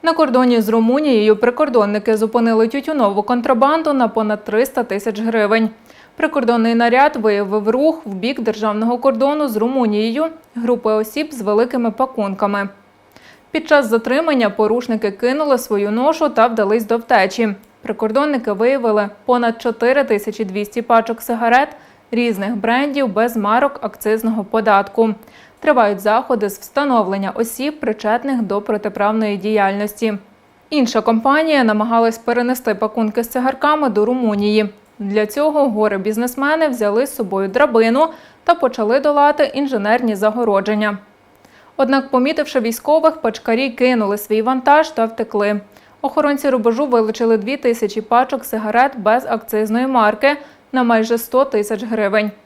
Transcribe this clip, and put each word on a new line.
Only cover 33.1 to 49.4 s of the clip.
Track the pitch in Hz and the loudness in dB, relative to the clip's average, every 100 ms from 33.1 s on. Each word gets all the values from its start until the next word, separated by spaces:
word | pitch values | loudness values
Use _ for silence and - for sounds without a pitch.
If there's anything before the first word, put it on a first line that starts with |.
| 214 | -2
з | 233 | -4
цигарками | 262 254 269 294 302 285 | -2 -2 0 0 2 0
до | 202 | 0
Румунії. | 214 254 233 208 208 214 208 - _ _ | 0 0 0 0 2 2 0 -6 _ _
Для | 202 208 214 | -4 -2 -2
цього | 247 302 302 277 | 0 0 2 0
горе-бізнесмени | 214 214 202 190 214 247 247 277 311 311 | 2 0 0 -4 -2 -4 -2 -2 0 0
взяли | 240 208 208 277 | 0 0 0 -2
з | |
собою | - 202 196 196 | -4 -4 -2 -2
драбину | 208 294 226 226 240 320 320 - _ | 2 2 4 2 2 0 -2 -20 _
та | - | 0
почали | 339 269 247 214 254 | 2 2 -2 0 2
долати | 294 294 285 294 294 | 2 4 2 2 -2
інженерні | - 277 247 202 233 240 202 | -2 -4 -2 0 0 0 0
загородження. | 214 220 226 196 196 214 214 202 - _ _ _ _ - - - | 0 0 0 0 0 -2 -2 -4 -12 _ _ _ _ -20 -20 -2
Однак, | 269 269 269 | 0 0 0
помітивши | 254 262 302 294 269 | 0 0 0 -2 -2
військових, | 226 226 - 311 311 320 | -2 -4 0 4 4 2
пачкарі | 240 220 - 226 269 | -6 -6 -2 -2 -2
кинули | - 254 254 208 208 | 0 2 2 0 -4
свій | 208 214 | -2 -2
вантаж | 220 262 254 294 311 | 0 0 4 4 4
та | - | 0
втекли. | 226 226 226 208 208 208 202 - _ _ | -2 -2 -4 -2 0 -2 -6 -20 _ _
Охоронці | 277 285 294 277 285 | -4 0 0 0 0
рубежу | 262 226 226 294 | 0 0 0 2
вилучили | 240 220 220 226 220 | 2 0 0 0 0
дві | 202 277 | 0 -2
тисячі | 262 233 208 220 | -2 0 -2 -4
пачок | 214 233 254 269 | 0 0 2 -4
сигарет | - 220 214 220 269 262 | -6 -6 -2 2 2 0
без | 202 233 254 | 0 0 0
акцизної | 226 | -6